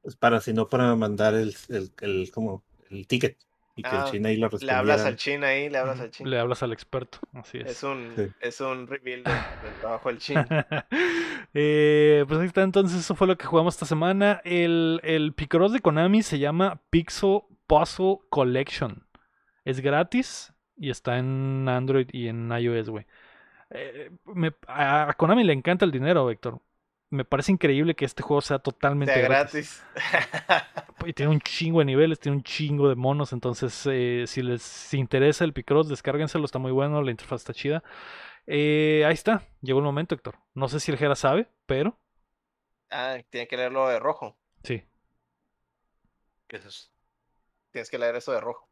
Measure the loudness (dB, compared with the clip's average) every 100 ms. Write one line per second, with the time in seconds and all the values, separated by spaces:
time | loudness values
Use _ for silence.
0 | -16 0 2 2 0 -2 0 2 2 2
1 | 0 2 2 2 -2 -6 -8 -8 -8 -10
2 | -4 -4 -4 -6 -6 -8 _ _ _ -16
3 | -4 -2 -2 -6 _ _ _ -14 -6 -4
4 | -4 -2 -2 0 -2 -2 -2 0 2 2
5 | 0 -2 -6 -2 -2 -2 -2 -4 -4 -6
6 | -10 -10 -4 -2 -2 -4 -6 -8 -8 -10
7 | -10 -16 -16 -16 -16 -14 -12 -8 -8 -8
8 | -10 -6 -6 -6 -10 -6 -8 -6 -8 -10
9 | -10 -8 -4 -4 -6 -12 -14 -10 -8 -6
10 | -6 -8 -2 -2 0 -2 -2 -8 -4 -2
11 | 0 -2 -4 -10 -6 0 2 4 4 6
12 | 6 6 4 0 2 2 4 4 2 0
13 | -2 2 2 2 2 4 2 0 -4 0
14 | 2 4 2 2 0 2 2 4 2 0
15 | 0 0 0 -2 0 4 4 4 2 4
16 | 4 4 2 0 0 2 0 -2 _ 2
17 | 2 0 2 2 _ _ 4 4 4 0
18 | 0 0 _ 0 2 2 -2 -4 -6 -8
19 | _ _ _ _ _ _ -6 -2 0 0
20 | 2 0 -2 -10 -18 _ _ -10 -8 -6
21 | -4 -2 -2 -2 -2 -2 -2 -2 2 0
22 | 0 -6 -6 -6 -4 -2 0 -2 -4 -10
23 | -14 _ -20 -20 _ _ _ -14 -14 -14
24 | -18 -20 -10 -2 -2 -4 -10 -2 2 2
25 | 0 2 4 6 4 2 2 2 2 2
26 | 2 4 2 -2 -8 -10 _ _ _ _
27 | _ -6 0 0 2 4 4 4 2 0
28 | -4 -6 -2 0 0 -2 -4 0 0 2
29 | 2 2 4 4 2 -4 -8 -16 -16 -8
30 | 0 0 0 -8 2 2 2 -14 -16 _
31 | -10 -2 2 2 0 -4 2 2 4 4
32 | 4 2 -2 -4 -4 -6 -4 2 2 4
33 | 0 0 -4 -4 -4 -4 -6 -4 -4 0
34 | 0 -2 -4 -4 -4 -6 -8 -18 -6 -4
35 | 0 4 4 4 -2 -2 0 2 2 -4
36 | -4 -2 -2 -2 -4 -4 -2 0 0 0
37 | -2 -6 -8 -10 -8 -8 -4 -4 -6 -20
38 | -18 -18 -20 -20 -4 0 2 4 4 4
39 | 4 2 0 0 -2 _ 0 0 0 -2
40 | -4 -6 -8 -16 _ -6 -4 -2 -4 0
41 | 0 2 2 2 -2 _ -4 0 0 -4
42 | _ _ _ _ _ _ _ _ _ -8
43 | -6 -8 -10 -10 -8 -4 -2 0 2 2
44 | 0 -4 -10 _ _ _ -8 -8 _ _
45 | _ _ _ _ _ _ _ _ _ _
46 | _ _ _ _ _ -18 -18 -20 -20 _
47 | _ _ _ _ _ _ _ -14 -10 -4
48 | -2 -2 -4 -4 -6 -12 _